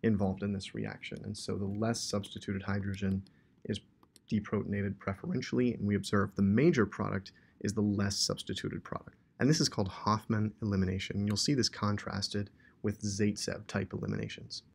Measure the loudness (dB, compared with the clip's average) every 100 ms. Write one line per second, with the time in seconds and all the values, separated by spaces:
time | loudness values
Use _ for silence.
0 | 4 4 2 0 -2 -2 -6 -6 -6 -6
1 | -10 -10 -8 -8 -4 -4 -2 0 0 0
2 | -2 -4 -4 -10 -6 -4 0 -2 -2 -2
3 | 0 0 -4 _ _ _ -6 -6 _ _
4 | _ -20 _ -2 0 -2 0 -2 -2 -2
5 | -4 -4 -2 -4 0 2 2 2 2 0
6 | 2 2 2 2 4 6 6 6 2 2
7 | -2 -2 -6 -20 _ _ -2 2 2 2
8 | 0 0 -2 -2 -4 -4 -4 -6 -8 -10
9 | -10 _ _ _ 4 4 2 2 -2 0
10 | 0 0 2 0 0 -2 0 2 2 0
11 | -2 -2 0 0 2 2 2 0 0 0
12 | -2 -4 -2 -2 -4 -10 -20 _ -4 -2
13 | -4 2 2 2 -4 -6 -4 -4 -4 -4
14 | -4 -4 -6 -8 -12 -14 -16